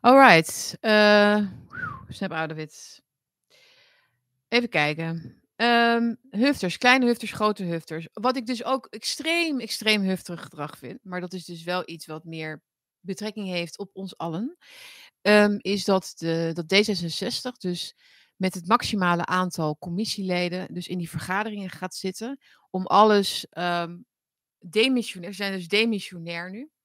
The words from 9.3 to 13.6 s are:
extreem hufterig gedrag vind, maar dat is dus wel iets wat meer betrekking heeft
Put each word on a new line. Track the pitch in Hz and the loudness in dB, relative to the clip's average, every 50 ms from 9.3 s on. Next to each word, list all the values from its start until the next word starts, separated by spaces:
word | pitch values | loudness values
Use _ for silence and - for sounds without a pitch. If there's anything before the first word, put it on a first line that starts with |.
| 339 339 339 330 294 247 | 0 0 0 -2 -2 -4
extreem | 240 - - - 208 220 214 208 | -6 -6 -8 -2 2 2 2 2
hufterig | 196 190 190 180 - - 175 165 | 2 0 -2 -2 -4 -12 -12 -12
gedrag | - - - 160 147 151 - | -12 -16 -12 -10 -10 -10 -10
vind, | - - 123 135 247 _ | -14 -14 -14 -14 -14 _
maar | 185 180 180 | -10 -10 -10
dat | 175 180 185 | -8 -8 -10
is | 185 165 | -12 -12
dus | - 175 165 165 | -12 -14 -12 -8
wel | 175 180 180 170 | -6 -4 -4 -6
iets | - 165 160 - | -8 -12 -16 -14
wat | - 156 156 _ | -12 -14 -14 _
meer | 170 165 160 156 156 156 - _ _ _ _ _ _ _ _ | -12 -12 -10 -10 -10 -12 -14 _ _ _ _ _ _ _ _
betrekking | _ 175 190 - 208 214 202 214 202 | _ -10 -8 -6 -8 -8 -8 -8 -8
heeft | 190 180 175 | -4 -4 -4